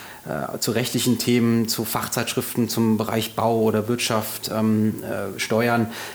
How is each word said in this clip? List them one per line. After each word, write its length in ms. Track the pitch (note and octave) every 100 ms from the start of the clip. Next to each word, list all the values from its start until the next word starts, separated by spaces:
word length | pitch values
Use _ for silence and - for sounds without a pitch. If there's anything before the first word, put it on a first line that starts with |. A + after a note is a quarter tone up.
| - - -
äh, 320 | D2 C2+ -
zu 120 | -
rechtlichen 480 | A2 B2+ A#2+ B2 A2+
Themen, 480 | - A#2+ A#2 A#2 A2
zu 180 | - A2
Fachzeitschriften 800 | A#2 A2+ - A2+ - - - A2
zum 300 | - A2+ G#2+
Bereich 380 | A2 A2+ A2 -
Bau 240 | A2 A2+
oder 260 | A2 G#2+ G#2
Wirtschaft, 640 | A#2+ - A2 A2 - -
ähm, 520 | A2 A2 G#2+ G#2+ -
äh, 360 | A2 G2+ G2 F#2+
Steuern. 480 | - A2+ A#2+ A#2 A2 - -